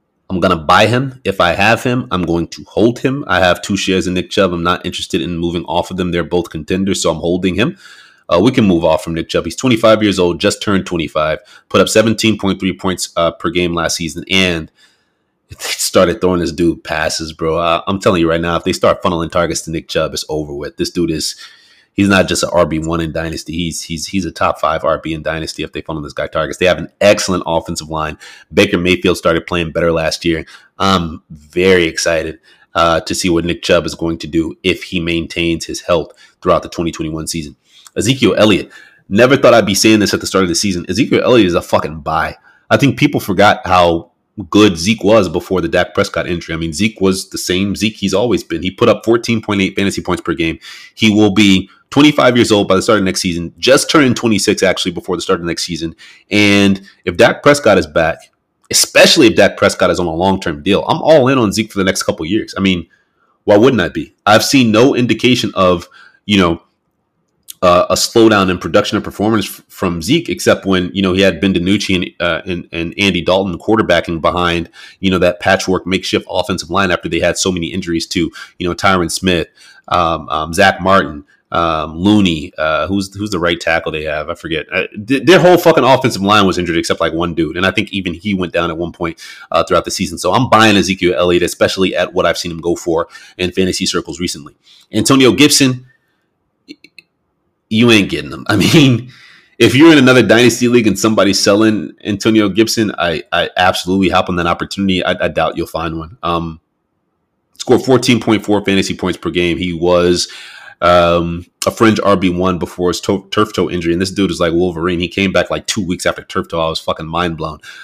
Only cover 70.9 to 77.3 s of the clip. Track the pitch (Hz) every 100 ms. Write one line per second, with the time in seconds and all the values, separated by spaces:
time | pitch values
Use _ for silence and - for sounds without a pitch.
70.9 | 98 95 92 98 80 98 90 87 101 -
71.9 | 90 - - 85 82 92 87 - 82 82
72.9 | - 101 87 80 95 98 85 - 110 87
73.9 | 82 85 82 82 87 87 85 - - -
74.9 | _ 95 92 87 90 98 95 - 92 87
75.9 | 92 - 98 - 92 90 90 80 92 95
76.9 | 87 85 85 90